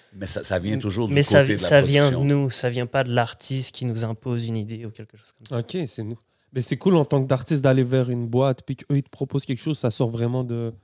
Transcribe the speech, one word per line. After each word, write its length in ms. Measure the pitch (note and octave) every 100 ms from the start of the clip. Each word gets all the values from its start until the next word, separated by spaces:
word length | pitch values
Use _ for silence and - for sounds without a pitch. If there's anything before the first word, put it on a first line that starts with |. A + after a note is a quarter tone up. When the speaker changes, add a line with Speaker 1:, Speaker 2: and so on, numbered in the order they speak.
| _
Speaker 1:
Mais 140 | F#2+ F#2+
ça, 160 | -
ça 140 | - F#2
vient 180 | F#2 C3+
toujours 280 | G#2+ G2 A2+
du 60 |
Speaker 2:
Mais 80 | C#3+
ça 160 | C#3+ C#3+
Speaker 1:
côté 120 | C3+
Speaker 2:
vi-, 20 | G#2
Speaker 1:
de 40 |
la 60 | -
Speaker 2:
ça 140 | D3
vient 280 | C3+ C#3+ C#3+
de 40 |
Speaker 1:
production. 220 | B2+ C#3 C#3+
Speaker 2:
nous, 80 | C3+
ça 180 | - B2+
vient 180 | A#2+ A#2+
pas 160 | C#3
de 80 | B2
l'artiste 600 | A#2+ A2+ - - C3 B2+
qui 100 | -
nous 200 | B2 A2+
impose 420 | A2+ A2 C3 A#2+ A#2
une 80 | A2+
idée 280 | G#2+ A2 A#2
ou 40 |
quelque 260 | G#2+ G#2+ G#2+
chose 160 | - _
comme 80 | A2
ça. 100 | B2
Speaker 3:
Ok, 180 | A2+ F#3 D3
c'est 140 | -
nous. 140 | G#2+ A#2 _ _ _
Mais 100 | C3
c'est 140 | A#2+ C3+
cool 200 | F#3+ F3
en 80 |
tant 180 | C#3+ C#3+
que 60 | C3+
d'artiste 340 | C3 C3 D3+
d'aller 220 | C3+ C3
vers 260 | B2 C3 B2
une 160 | B2 A#2
boîte 340 | A#2+ C3+ B2+ -
puis 80 | C3+
qu'eux, 200 | - C#3
ils 60 |
te 60 | -
proposent 340 | - C#3 C#3+
quelque 180 | - B2
chose, 160 | - D3
ça 120 | B2
sort 200 | - B2
vraiment 320 | A#2 A#2 B2+
de 300 | B2 A#2 A#2 A2+